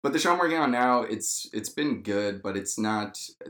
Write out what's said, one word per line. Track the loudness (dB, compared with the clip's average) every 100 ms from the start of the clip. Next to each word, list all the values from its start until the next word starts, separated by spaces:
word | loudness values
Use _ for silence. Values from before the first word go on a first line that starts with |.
but | 2
the | 2
show | 2
I'm | 4
working | 2 2
on | 2
now, | 4 4 4
it's, | 2 -4 -4 -6 -6
it's | -6 -6
been | -4 -2 -2
good, | 0 0 0 -2
but | -4 -4
it's | -4 -2
not, | 0 0 -4 -8 -14 -14 -18